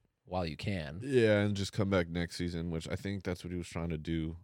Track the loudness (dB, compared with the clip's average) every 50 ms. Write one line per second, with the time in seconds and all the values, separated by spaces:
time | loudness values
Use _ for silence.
0 | _ _ _ _ _ -6 -4 -2 -2 -2 -4 -4 -4 -2 -2 -2 -4 -6 -8 -8
1 | -4 2 4 6 8 8 8 6 6 4 2 0 -2 -2 0 0 2 4 4 2
2 | 2 2 0 -2 -2 -2 -2 -4 -4 -2 -2 -2 -4 -2 -2 -4 -4 -4 -6 -4
3 | -4 -4 -6 -4 -4 -4 -6 -4 -6 -6 -6 -6 -6 -6 -6 -4 -4 -2 -4 -4
4 | -2 -2 -2 -2 -2 -4 -6 -8